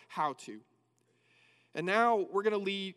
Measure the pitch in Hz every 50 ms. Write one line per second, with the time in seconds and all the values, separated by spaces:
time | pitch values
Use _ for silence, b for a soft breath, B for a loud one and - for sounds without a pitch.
0 | b b b - 156 147 135 - - 131 107 107 117 _ _ _ _ _ _ _
1 | b b b b b b b b b b b b b b b 156 165 180 196 220
2 | 233 240 233 208 185 - 180 196 202 214 214 202 196 196 196 196 190 190 180